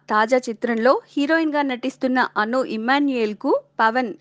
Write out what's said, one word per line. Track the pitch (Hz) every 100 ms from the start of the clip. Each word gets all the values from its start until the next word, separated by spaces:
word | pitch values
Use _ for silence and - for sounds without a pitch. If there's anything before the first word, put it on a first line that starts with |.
| -
తాజా | 214 220 254
చిత్రంలో | 247 220 233 226 247 427 - -
హీరోయిన్‌గా | 285 330 320 294
నటిస్తున్న | 277 247 262 - 254 254 - 214
అను | 214 262
ఇమ్మాన్యుయల్‌కు | - 220 233 277 285 247 214 208 277 539 - -
పవన్ | 226 240 240 -